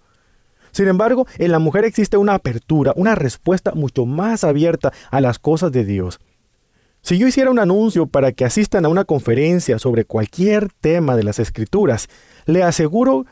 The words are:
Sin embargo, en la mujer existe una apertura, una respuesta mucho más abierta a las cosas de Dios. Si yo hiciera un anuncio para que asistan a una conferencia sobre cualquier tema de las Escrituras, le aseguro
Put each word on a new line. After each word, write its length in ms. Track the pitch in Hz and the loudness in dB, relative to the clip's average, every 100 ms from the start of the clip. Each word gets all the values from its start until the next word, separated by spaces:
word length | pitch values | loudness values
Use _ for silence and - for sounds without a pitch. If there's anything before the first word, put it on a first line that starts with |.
| _ _ _ _ _ _ _ | _ _ _ _ _ _ _
Sin 160 | - 196 | -2 0
embargo, 400 | 185 220 254 254 - | 2 2 0 -2 -2
en 140 | 170 | 0
la 80 | 165 | 2
mujer 240 | 160 190 | 0 0
existe 320 | 220 214 202 202 | 0 0 0 2
una 180 | 202 | 2
apertura, 600 | 196 139 113 - 156 139 - | 0 -2 -6 -2 0 0 0
una 180 | 196 | 0
respuesta 600 | 220 139 - - 185 - 156 | 0 -2 -4 -2 0 -2 -4
mucho 300 | 139 - 120 | -4 -2 -2
más 400 | 147 208 226 170 | -2 -2 0 0
abierta 480 | 147 165 165 135 - - | 0 0 0 -4 -6 -4
a 80 | 135 | -2
las 180 | 127 117 | 0 -2
cosas 340 | - 156 180 | -2 0 0
de 100 | 127 | -2
Dios. 360 | 101 101 90 - _ _ _ _ _ _ _ _ | -2 -4 -6 -10 _ _ _ _ _ _ _ _
Si 160 | - 175 | -2 0
yo 100 | 254 | 2
hiciera 240 | 262 262 | 2 2
un 80 | 247 | 2
anuncio 480 | 190 196 220 185 156 | 2 2 2 0 0
para 240 | 143 135 | 0 0
que 140 | 123 127 | 0 -2
asistan 400 | - - 208 151 | 0 0 0 0
a 40 | |
una 140 | 175 | 0
conferencia 760 | 196 147 - 120 156 180 160 113 | 0 -2 0 0 2 0 0 -2
sobre 260 | 131 117 107 | 0 -2 -2
cualquier 640 | 113 107 - 196 208 208 | -4 -4 -2 0 0 -2
tema 460 | - 156 175 151 120 | -4 0 0 0 0
de 60 | |
las 160 | 104 104 | 0 -2
Escrituras, 680 | 110 - 110 196 190 110 - - _ - - | -6 -6 -4 0 0 0 -6 -16 _ -10 -2
le 180 | 170 | 0
aseguro 600 | 180 165 151 196 254 269 254 | 2 0 0 0 2 0 -4